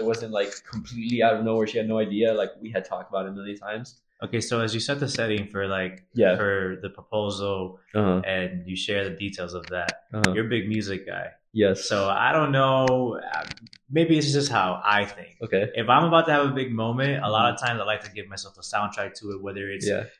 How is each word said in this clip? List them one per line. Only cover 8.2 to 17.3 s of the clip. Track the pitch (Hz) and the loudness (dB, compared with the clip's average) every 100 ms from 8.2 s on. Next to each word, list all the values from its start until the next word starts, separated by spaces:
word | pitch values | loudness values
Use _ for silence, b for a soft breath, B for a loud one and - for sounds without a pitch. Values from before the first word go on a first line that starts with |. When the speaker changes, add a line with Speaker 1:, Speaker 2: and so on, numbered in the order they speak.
| 95 | 0
Speaker 2:
and | 95 90 90 90 | -2 -4 -6 -8
you | 92 | -6
share | - 101 98 | -2 -2 -2
the | 85 98 | -6 -8
details | 95 87 87 | -6 -8 -8
of | 82 90 | -6 -4
that, | 82 - _ | -4 -6 _
Speaker 1:
Uh-huh. | 107 101 | 2 2
Speaker 2:
you're | 98 113 | 2 0
a | 117 | -2
big | 101 110 | 0 -2
music | 98 95 - | -2 -8 -8
guy. | 95 90 - _ 110 | -10 -10 -14 _ 4
Speaker 1:
Yes. | 98 95 - | 4 4 0
Speaker 2:
So | 104 98 | 0 2
I | 98 120 156 | 2 4 4
don't | 147 | 4
know, | 135 135 131 131 127 123 104 - | 4 4 4 4 4 2 -2 -6
uh, | 78 - - 113 - _ | -8 -8 -14 -18 -20 _
maybe | 143 165 156 | 2 4 4
it's | 143 139 | 4 2
just | - | 2
how | 113 92 90 | 2 2 2
I | 104 104 101 | 2 2 2
think. | - - - 113 | -6 -18 -12 -2
Speaker 1:
Okay. | 95 104 - | 0 0 -2
Speaker 2:
If | 113 | 4
I'm | 131 170 | 4 6
about | 165 156 | 4 6
to | |
have | 147 143 | 2 2
a | 135 | 0
big | 127 113 | -2 -2
moment, | 113 123 139 123 | -2 0 0 0
a | 104 | 0